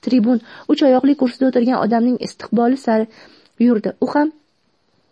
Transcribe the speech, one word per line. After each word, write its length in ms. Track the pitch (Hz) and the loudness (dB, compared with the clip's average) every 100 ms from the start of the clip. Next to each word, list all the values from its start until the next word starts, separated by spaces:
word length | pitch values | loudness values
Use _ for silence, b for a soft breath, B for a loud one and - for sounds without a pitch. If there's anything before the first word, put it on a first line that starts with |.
Tribun 400 | - 254 220 240 B B B | -2 0 2 0 B B B
uch 140 | 302 277 | 0 2
oyoqli 260 | 254 269 285 | 2 2 0
kursida 300 | 254 - 262 | -2 -2 -2
o'tirgan 260 | 254 240 254 | 0 0 0
odamning 400 | 214 233 240 247 - | 0 0 0 -2 -6
istiqboli 500 | - - 226 233 262 | -14 -6 -2 0 -2
sari 280 | - 220 220 B B B B - | -2 -2 -2 B B B B -2
yurdi. 340 | 240 220 - - | 0 0 -2 -6
U 60 | 254 | -4
ham 260 | 294 302 - _ _ _ _ _ _ _ | 0 -2 -4 _ _ _ _ _ _ _